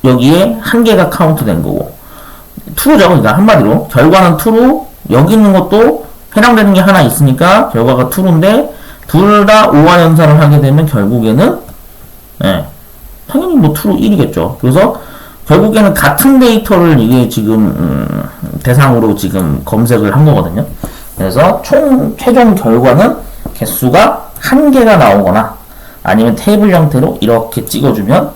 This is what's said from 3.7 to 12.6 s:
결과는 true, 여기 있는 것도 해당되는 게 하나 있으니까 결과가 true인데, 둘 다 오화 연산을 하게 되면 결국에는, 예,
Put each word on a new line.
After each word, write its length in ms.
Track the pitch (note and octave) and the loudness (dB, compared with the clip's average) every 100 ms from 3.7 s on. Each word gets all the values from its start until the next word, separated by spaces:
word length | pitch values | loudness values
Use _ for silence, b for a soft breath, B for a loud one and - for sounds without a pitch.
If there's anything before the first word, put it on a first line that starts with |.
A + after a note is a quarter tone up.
| A#2 - | -2 -2
결과는 500 | B2 D3 F#3 F3 D3+ | 0 2 4 2 0
true, 440 | A3+ A3 B3+ D#4 - - - | 0 2 2 0 -6 -20 -2
여기 240 | A#2+ E3 | 0 2
있는 180 | A3 G#3 | 2 4
것도 520 | F#3+ - G#3 B3 D#4+ - - - G#3+ | 2 0 2 2 0 -10 -20 -6 0
해당되는 360 | A#3+ A3+ G3+ F#3+ | 2 2 2 2
게 40 | |
하나 200 | F#3+ F#3 | 2 2
있으니까 680 | D3 - C#3+ B2+ F3 G#3 - | 0 0 0 2 2 2 0
결과가 400 | A2+ A#2+ B2+ B2+ | -2 0 0 -2
true인데, 600 | - F#3 D#3+ F#3+ A3+ - B B B - | -2 0 2 2 0 -2 B B B -4
둘 380 | D#3 G3+ G#3 G3+ | 0 2 2 4
다 220 | G#3+ G#3+ | 4 4
오화 320 | D3 D#3+ F3 | 2 4 4
연산을 380 | E3 D#3+ D#3 D3+ | 4 4 4 4
하게 220 | D3 D3 | 4 2
되면 240 | C3+ C#3+ D#3 | 2 0 0
결국에는, 760 | A2+ G2+ A#2+ A2 A#2 A3+ - - - - - - - - - | -2 -2 -2 0 0 0 -2 -12 -20 -20 -20 -20 -20 -20 -8
예, 220 | F#2+ F2 | -4 -4